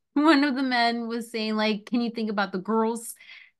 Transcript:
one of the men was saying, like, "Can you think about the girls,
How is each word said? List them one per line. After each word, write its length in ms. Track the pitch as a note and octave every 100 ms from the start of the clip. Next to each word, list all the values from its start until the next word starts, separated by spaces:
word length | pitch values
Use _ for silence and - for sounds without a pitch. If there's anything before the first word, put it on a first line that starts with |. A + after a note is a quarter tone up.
| _
one 300 | C#4+ D#4 C#4
of 120 | D4 B3+
the 80 |
men 440 | C4 A#3+ A#3 A#3 A3+
was 240 | A#3 A3+
saying, 240 | A3+ G#3+ G#3+
like, 300 | G#3+ G#3 -
"Can 140 | B3
you 100 | A#3
think 180 | A3+ G#3+
about 220 | G#3 G3
the 80 | F#3+
girls, 560 | G#3 A3 A3+ A#3 - - - - -